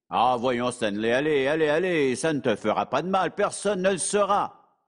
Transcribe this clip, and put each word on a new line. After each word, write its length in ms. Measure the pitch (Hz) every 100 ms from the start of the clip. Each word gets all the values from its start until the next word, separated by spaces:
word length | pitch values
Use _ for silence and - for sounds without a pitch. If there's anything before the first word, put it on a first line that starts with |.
| -
Ah, 280 | 92 123 123
voyons, 320 | 127 120 123
Stanley, 400 | - 107 101 113
allez, 360 | 127 156 143 131
allez, 200 | 160 151
allez, 480 | 156 185 160 135
ça 180 | 117 160
ne 60 | 143
te 160 | 123
fera 320 | 101 107 98 101
pas 140 | 135
de 80 | 180
mal, 260 | 190 165
personne 460 | - 190 - 196 190
ne 100 | 185
le 60 | 185
sera. » 800 | - 208 196 196 131 - _ _